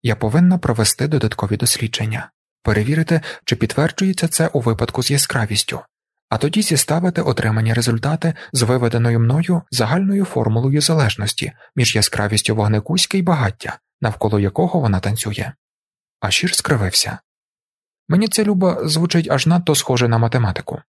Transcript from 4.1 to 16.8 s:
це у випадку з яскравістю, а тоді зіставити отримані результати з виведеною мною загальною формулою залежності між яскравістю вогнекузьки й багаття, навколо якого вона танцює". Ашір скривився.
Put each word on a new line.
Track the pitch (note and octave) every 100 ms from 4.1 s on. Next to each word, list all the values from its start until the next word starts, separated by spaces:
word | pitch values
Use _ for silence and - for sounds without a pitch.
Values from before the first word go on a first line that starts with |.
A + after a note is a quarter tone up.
| F#3 E3
це | - D#3+
у | C3
випадку | A#2 A2 A#2 C3
з | B2
яскравістю, | C#3+ - B2+ G#2+ G#2 - - - _ _ _ _
а | A2
тоді | C#3+ G#3
зіставити | G#3+ C#3+ - D#3+ F3+ E3+
отримані | - A#2+ A2 A2 A2+
результати | A#2 A#2+ A#2 C#3+ D#3+ E3 D#3 -
з | C3
виведеною | A#2 B2+ A#2+ A#2 A#2 A#2
мною | A#2 C#3+ F3 F3 -
загальною | - A2+ E3 G3 G3 F#3+
формулою | - A2+ A2 C3+ D3
залежності | C#3+ D#3+ A#2 - G#2 - C3+ - - -
між | A#2+ G#2+
яскравістю | - G2+ G#2 G#2 - G#2+
вогнекузьки | G#2 G#2+ - F3 - G3
й |
багаття, | F3+ D#3 G2+ - - - _ _
навколо | A2+ - A2 G#2
якого | G2 - F3 F3
вона | A#2+ F#2
танцює". | G2 A2 G#2+ G#2 A#2+ - _ _ _ _ _ _
Ашір | - - F3+ -
скривився. | - C3+